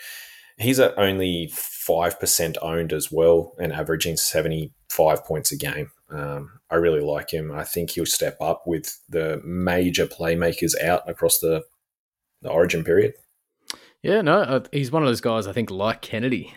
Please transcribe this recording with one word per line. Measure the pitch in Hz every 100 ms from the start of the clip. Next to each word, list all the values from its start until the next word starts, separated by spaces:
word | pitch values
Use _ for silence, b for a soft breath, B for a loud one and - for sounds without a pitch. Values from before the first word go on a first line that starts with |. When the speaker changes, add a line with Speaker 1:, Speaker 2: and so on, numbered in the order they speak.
| B B B B B B
Speaker 1:
he's | 117 131
at | 127 -
only | 98 95 92 85 80
five | - - - - 82 85 -
percent | 92 - 82 78
owned | 80 82 82
as | 78 -
well | 78 82 82 80 -
and | 85
averaging | 80 76 80 85 78
seventy-five | - 82 80 80 76 - - - 78 78
points | - 78 -
a | 71
game. | 71 76 71 _ -
Um, | 76 71 71 71 - -
I | 82
really | 85 78
like | 73 73 -
him. | 82 78
I | 73
think | 76 87 82
he'll | - 80
step | - 76 -
up | 78 82 87
with | 80 - - -
the | 82 80 78
major | 82 90 90 87 90 85 85
playmakers | - 82 85 85 80 82 -
out | 80 90 -
across | 85 85 -
the, | 82 80 - _ _ _ _ _ _ _
the | -
Origin | 80 87 85
period. | 80 87 117 - _ _ _ _ - B B B
Speaker 2:
Yeah, | 160 208
no, | 156 185
uh, | 131 131 -
he's | 143 127
one | 160
of | 143
those | 113
guys, | 120 113 98
I |
think, | 95 110
like | 95 107 -
Kennedy. | - 110 127 110 -